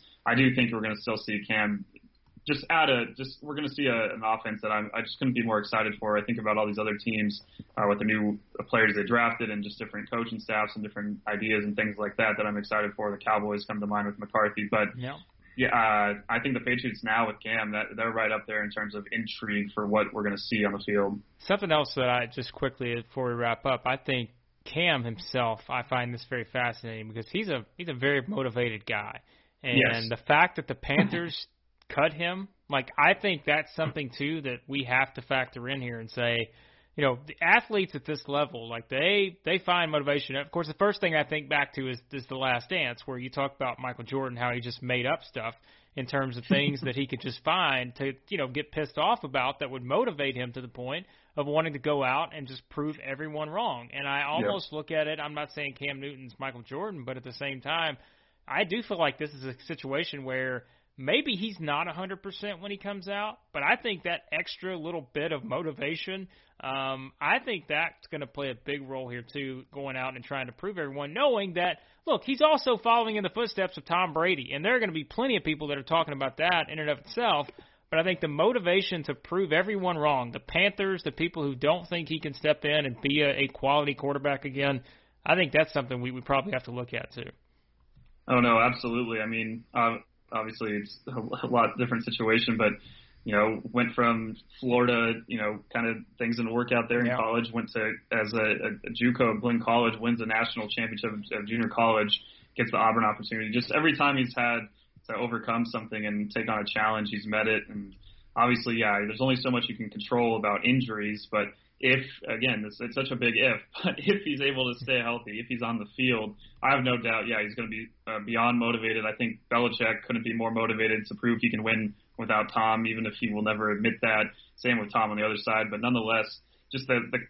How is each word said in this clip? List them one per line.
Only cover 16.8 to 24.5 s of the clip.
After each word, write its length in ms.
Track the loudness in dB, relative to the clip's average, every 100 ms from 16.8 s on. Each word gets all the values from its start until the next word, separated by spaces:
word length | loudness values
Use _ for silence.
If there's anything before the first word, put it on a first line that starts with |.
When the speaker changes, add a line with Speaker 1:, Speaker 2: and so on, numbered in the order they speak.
| -2 -4
Speaker 1:
now 240 | 0 2 2
with 100 | -2
Cam, 280 | -4 -2 -2
that 160 | -2 -4 -2
they're 140 | -2
right 200 | 0 0
up 140 | 0 -2
there 160 | -4
in 60 | -4
terms 240 | -6 -6 -8
of 100 | -6
intrigue 600 | -6 -6 -6 -4 -2 -2
for 120 | -2 2
what 260 | 2 2
we're 100 | 0
gonna 140 | -2 -4
see 260 | -2 0
on 80 | 2
the 80 | 0 0
field. 340 | 2 2 -2 -12 _
Speaker 2:
Something 320 | -2 -2 2
else 200 | 2 2 0
that 120 | 2
I, 180 | 2 0
just 200 | -6 -8
quickly 420 | -4 -4 -2 -4 -4
before 320 | -6 -4 -2
we 60 |
wrap 320 | 0 0 0 0
up, 160 | 0 0
I 120 | -2
think 320 | -2 -2 -2 _ _